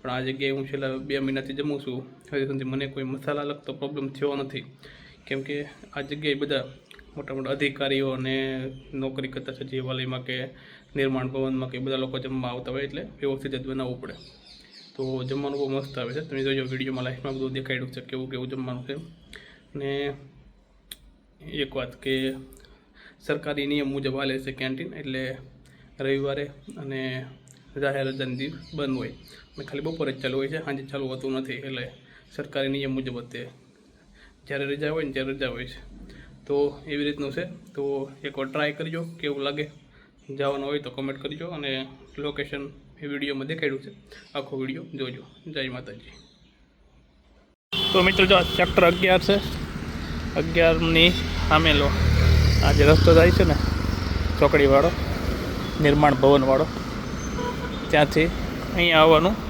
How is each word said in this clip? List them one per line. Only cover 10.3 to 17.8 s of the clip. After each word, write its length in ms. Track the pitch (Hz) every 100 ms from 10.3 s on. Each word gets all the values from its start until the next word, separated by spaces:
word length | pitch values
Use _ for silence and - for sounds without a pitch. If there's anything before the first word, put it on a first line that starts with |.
| 127 127 - - - _ -
નિર્માણ 360 | 135 131 127
ભવનમાં 380 | 135 131 131 127
કે 40 | 127
બધા 200 | 131 131
લોકો 120 | 131 131
જમવા 260 | 131 131 127
આવતા 200 | 123 123
હોય 100 | 127 139
એટલે 140 | 143 208 -
વ્યવસ્થિત 340 | 139 135 135 135
જ 20 | 131
બનાવવું 300 | 131 127 123
પડે. 140 | - - - - - - - - - -
તો 60 | 131 131 127
જમવાનું 300 | 135 143 139
બહુ 60 | 139
મસ્ત 200 | 135 135 -
આવે 140 | 120
છે, 80 | 131 160
તમે 120 | 135 135
જોજો 160 | 135 127
વીડિયોમાં 360 | 131 131 131 127
લાસ્ટમાં 280 | 127 139 135
બધું 180 | 131 131
દેખાડ્યું 360 | 131 127